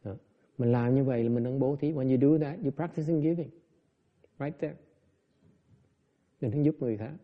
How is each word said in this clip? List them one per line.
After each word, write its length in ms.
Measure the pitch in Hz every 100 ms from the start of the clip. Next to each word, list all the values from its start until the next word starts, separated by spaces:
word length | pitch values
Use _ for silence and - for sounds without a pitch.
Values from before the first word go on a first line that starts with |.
Đó. 120 | 104 95 _ _ _ -
Mình 140 | 120
làm 240 | 120 120 135
như 80 |
vậy 200 | 135 120
là 60 | 117
mình 140 | 120
đang 160 | 120 135
bố 160 | 131 143
thí. 160 | 147
When 180 | 156 131
you 80 | 131 139
do 140 | 156 147
that, 140 | 170
you 80 | 156
practicing 500 | 139 165 - 156 160
giving. 280 | 156 170 131 - _ _ _ _ _ _ _ _
Right 200 | 139 -
there. 160 | 156 - _ _ _ _ _ _ _ _ _ _ _ _ _ _ _ _
Mình 100 | 123
đang 140 | 147 147
giúp 100 | 156
người 180 | 127 104
khác. 160 | 110 160